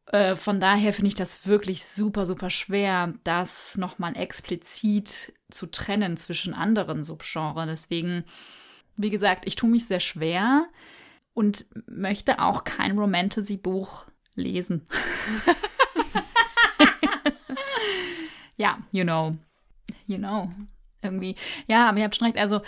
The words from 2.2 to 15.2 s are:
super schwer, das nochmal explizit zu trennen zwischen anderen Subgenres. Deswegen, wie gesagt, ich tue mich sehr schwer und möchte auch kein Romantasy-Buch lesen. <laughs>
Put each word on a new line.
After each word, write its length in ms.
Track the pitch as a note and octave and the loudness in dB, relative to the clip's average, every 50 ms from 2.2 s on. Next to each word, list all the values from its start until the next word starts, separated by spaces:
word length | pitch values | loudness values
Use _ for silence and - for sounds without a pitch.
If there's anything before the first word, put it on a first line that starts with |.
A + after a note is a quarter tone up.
| F#3+ | -2
super 220 | E3+ F#3 - F#3 F3+ | -2 -2 -4 -2 -2
schwer, 680 | - - - - F#3+ G3+ G3+ G3 F#3 F3+ F3 E3+ D3+ - - | -2 -2 -2 0 0 0 2 2 2 2 0 -2 -4 -6 -2
das 520 | E3 E3 F3 - - - - - - - | -2 0 0 0 -2 -2 -4 -4 -4 -4
nochmal 400 | G3 F#3 F3+ - - F3 E3+ - | -4 -4 -4 -6 -6 -6 -6 -4
explizit 1160 | E3+ F3+ - - - - - F#3+ - - - - - - G#3 G#3 G#3 G3+ - - - - - _ _ _ - | -6 -6 -6 -8 -10 -6 -6 -6 -4 -4 -4 -4 0 0 2 2 2 2 0 -2 -2 -4 -8 _ _ _ -8
zu 160 | - - F#3 | -8 -8 -6
trennen 500 | E3 - - - - G3+ G#3+ G#3 F3 E3 | -4 -6 -6 -4 -2 0 0 0 0 -2
zwischen 380 | - - - E3+ - - F3+ - | -4 -4 -4 -4 -6 -4 -6 -4
anderen 480 | - E3+ G#3 A3+ G#3 F3 E3 D#3 D#3 | -2 2 2 2 2 2 -2 -4 -6
Subgenres. 640 | D3 D#3+ D3+ D#3 - - - E3 D#3 D3+ C#3 D#3+ D#3+ | -6 -8 -10 -10 -8 -6 -4 -4 -4 -4 -4 -4 -4
Deswegen, 560 | D#3 D#3+ D#3 - - E3+ E3+ E3 F3 F3 F3 E3+ - - - - - - - - - - _ _ _ - | -4 -4 -6 -4 -4 -4 -2 -2 -2 -4 -4 -6 -8 -16 -20 -20 -20 -20 -20 -20 -20 -20 _ _ _ -8
wie 140 | - G3+ G#3+ | -4 -2 -2
gesagt, 380 | G#3 G3 G#3 G3 F#3 - - - | 0 2 2 2 2 0 -4 -8
ich 80 | - | -4
tue 120 | - A#3+ A3+ | 0 2 4
mich 180 | A#3 A#3 A#3 - | 4 4 2 0
sehr 100 | F#3+ F3+ | -2 0
schwer 680 | - - - D#3 D#3 E3 E3+ F3+ G#3 B3 C4+ D4 E4+ E4 _ - - - - - - - _ _ _ _ | -2 -2 -4 -2 -2 0 0 2 4 6 6 4 4 2 _ -20 -20 -20 -20 -20 -20 -20 _ _ _ _
und 340 | - A#3 G#3 G#3 G3+ - - _ - - - - | 0 2 2 2 2 0 -6 _ -16 -18 -16 -14
möchte 500 | - E3+ G3 F#3+ G3+ - - - - - | -8 -6 -2 -2 -2 0 2 0 2 4
auch 240 | F3 F#3 - - | 2 2 2 0
kein 340 | - - - - - - G3 | -4 -6 -2 -2 0 0 2
Romantasy-Buch 1120 | G#3 G#3 G3+ F#3 F3 F#3 G3 - A3 G3+ G#3+ G3+ F#3+ - F#3 F#3 F#3+ G3 - - - - - _ _ _ _ - | 2 2 2 2 2 2 0 0 -2 -4 -4 -6 -4 -2 -2 -2 -2 -4 -8 -12 -18 -18 -20 _ _ _ _ -8
lesen. 500 | - F3 F3+ F#3+ F3+ F3 - F3 D#3 - - | -6 -4 -4 -2 -4 -2 -2 -4 -4 -4 -4
<laughs> 60 | - - - - - - | -4 -4 -2 -2 -4 -4